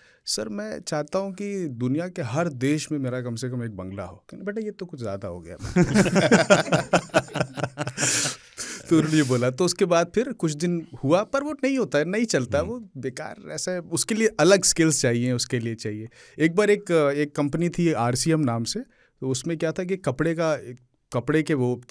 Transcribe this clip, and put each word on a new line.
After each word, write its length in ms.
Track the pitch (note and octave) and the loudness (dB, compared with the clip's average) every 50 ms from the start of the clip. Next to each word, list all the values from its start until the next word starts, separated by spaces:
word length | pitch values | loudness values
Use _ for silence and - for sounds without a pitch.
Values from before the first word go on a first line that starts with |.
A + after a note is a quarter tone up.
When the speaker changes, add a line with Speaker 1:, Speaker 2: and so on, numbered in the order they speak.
| _ _ _ _ _ | _ _ _ _ _
Speaker 1:
"सर, 240 | - - G#3 G#3+ A3 | -6 -6 -4 -6 -6
मैं 320 | G3+ G3+ G#3+ A3 - - | -8 -8 -8 -8 -10 -12
चाहता 380 | - _ D#3+ D3+ D3 D3+ - F#3+ | -8 _ -6 -6 -4 -4 -4 -4
हूँ 140 | G3 G3 F#3 | -4 -4 -8
कि 340 | G3 G3+ G3+ G3+ F#3+ F3 | -8 -8 -6 -6 -6 -6
दुनिया 400 | C#3+ B2 A2+ B2 B2 C3+ D#3+ F3 | -6 -4 -4 -2 -2 -2 -2 -4
के 140 | F#3 F3+ F3+ | -6 -6 -8
हर 280 | C#3+ A2 A#2+ D#3+ F3 E3+ | -6 -4 -2 -2 -2 -2
देश 420 | C3+ A#2 C3 C#3 D3+ D3+ - - | -2 -2 0 0 0 -2 -2 -4
में 80 | D#3 C#3+ | -6 -4
मेरा 220 | C3+ B2 B2 B2+ | -4 -4 -4 -6
कम 140 | A#2+ B2 A#2 | -6 -6 -6
से 140 | A2 C3 B2 | -6 -6 -6
कम 140 | B2+ B2 A#2 | -6 -6 -6
एक 80 | A2+ | -8
बंगला 320 | G2+ F#2 F#2 F#2+ G2 G2 F#2 | -8 -10 -10 -8 -8 -10 -10
हो।" 220 | F2 F#2 F#2 _ - | -10 -14 -18 _ -18
कहने, 140 | A2+ G#2 F#3+ | -16 -12 -10
"बेटा, 180 | G3+ G3+ A3+ | -8 -6 -6
ये 100 | G#3+ G#3 | -6 -8
तो 140 | G3 - F#3+ | -8 -10 -12
कुछ 140 | F3 D#3 C3 | -12 -10 -8
ज़्यादा 280 | A#2 G2+ G2 G2 G#2+ | -6 -6 -6 -6 -8
हो 160 | F#2 E2+ F2+ E2 | -10 -10 -10 -12
गया।" 80 | E2+ - | -14 -12
<laughs> 2750 | - - - - F3+ F3 - - G#3 - F3 F3 F#3+ - - A#3+ E3+ D#3+ - G3 E3 D#3 - F3+ - - - - - - - - - - - - D#3 C3+ C3 C4 - C#3+ C3+ - C#3+ D3 - - - - - - - - - - - - - - - - - - - - - | -12 -10 0 4 4 4 6 6 4 4 4 4 4 6 6 6 6 6 6 6 4 4 4 0 0 2 2 2 0 2 2 0 0 0 0 -2 -4 -4 -4 -6 -6 -6 -6 -6 -8 -8 -8 -6 -4 -2 0 0 0 -2 -4 -6 -10 -14 -18 -14 -14 -12 -12 -12 -12 0 4
तो 80 | E3+ | 4
उन्होंने 200 | D#3 D#3 D#3 D#3 | 4 4 6 4
ये 60 | D#3 C#3+ | 4 4
बोला। 260 | B2 B2+ A#2+ A#2+ C3 | 4 2 2 2 0
तो 160 | B2+ B2+ F3+ | 2 2 0
उसके 200 | F3 - - G3 | 0 2 2 2
बाद 260 | F3 F3 E3+ E3+ E3+ - | 4 4 4 2 2 0
फिर 180 | G#3 B3+ C4+ A#3 | 0 0 0 -2
कुछ 180 | - F3 D#3 | -2 -2 -2
दिन 360 | D3 D3 F3+ F3 F3 E3 D#3+ - - - - | 0 0 0 0 0 -2 -4 -8 -8 -2 2
हुआ, 200 | C3+ E3 F#3+ G#3+ | 4 4 4 4
पर 200 | - - C#4 C#4+ | 2 -2 -2 -2
वो 100 | D4+ D4+ | -4 -4
नहीं 240 | - - C#4 C4+ | -2 0 0 0
होता 220 | C4 G3+ B2+ - C#3+ | 0 0 0 0 0
है, 60 | D#3 | 0
नहीं 200 | F3 G3 A3+ A#3+ | 0 0 0 0
चलता, 340 | A3 - C#3+ B2 G#2 C3+ C#3+ | 0 0 0 0 0 0 -2
Speaker 2:
हम्म। 100 | E3 G3+ | -2 -2
Speaker 1:
वो 200 | A#3+ B3 G#3+ F#3 - | -6 -10 -12 -14 -12
बेकार, 380 | C3+ B2 C3 B2 - D#3 - - - - D3+ | -10 -8 -8 -8 -8 -12 -12 -14 -14 -14 -12
ऐसा 220 | D3+ D3+ - F#3 | -10 -6 -6 -4
है, 80 | F3+ F3+ | -4 -6
उसके 360 | E3+ - E3+ E3+ - - A3 | -6 -4 -4 -4 -2 -2 0
लिए 120 | G#3+ A3+ | 2 0
अलग 360 | G#3+ - - D3+ F3+ G3+ F#3+ - | 2 2 4 6 6 6 6 4
स्किल्स 380 | - - - D#3+ D#3+ D3+ - | 2 2 4 4 4 4 2
चाहिए, 300 | - A#2+ A#2+ A#2+ B2 B2+ | 2 2 2 0 0 0
उसके 280 | B2 A#2 - - C3 A#2+ | 0 -2 -2 -2 -4 -4
लिए 160 | A2+ A#2 A2+ | -4 -4 -6
चाहिए। 340 | A2+ - A2 G#2+ G#2+ A2 A2+ - - - - - - | -6 -8 -8 -8 -8 -10 -14 -16 -20 -20 -14 -2 0
एक 160 | D#3 E3 E3 | 0 2 2
बार 140 | G#3 G#3 G3+ | 2 4 4
एक, 440 | G#3 G3+ G3+ - E3+ D#3+ D3 C#3 C#3+ | 2 2 2 2 2 4 4 4 2
एक 200 | D3 D3+ D3 - | 0 -2 -2 0
कंपनी 340 | D#3+ C#3+ C#3+ D#3 D#3+ F3 E3+ | -2 0 0 0 0 -2 0
थी 220 | - F3 E3+ D#3+ | 0 0 2 2
आरसीएम 480 | D3 G#2+ A#2 B2 B2 - - E3 D#3+ D#3 | 2 2 0 0 0 0 2 2 2 2
नाम 240 | D3 A#2+ A#2 A#2 A2+ | 2 0 0 -2 -2
से, 200 | - - G#3+ C4 - _ _ _ _ _ _ | -4 -6 -8 -10 -12 _ _ _ _ _ _
तो 80 | C3+ C3 | -4 -4
उसमें 280 | C3 C3 - E3+ E3+ | -4 -4 -4 -4 -4
क्या 140 | D#3+ E3 D#3+ | -2 -2 -2
था 120 | D#3 - F#3 | -2 -4 -4
कि 140 | F3+ F#3+ | -4 -4
कपड़े 360 | F#3 - C#3 - - D#3 E3 E3 | -2 -2 -2 0 0 0 0 0
का, 260 | E3+ E3 D#3+ D3+ A2 G2+ A#2+ B2 - _ _ _ _ _ _ - | 0 0 0 0 -2 -4 -10 -16 -18 _ _ _ _ _ _ -6
कपड़े 300 | B2 A#2 - D3 D#3+ D3+ | -4 0 2 2 2 2
के 100 | - D#3 | 2 0
वो 280 | C3 B2 B2 B2 A#2+ - - | 2 2 0 -2 -4 -6 -6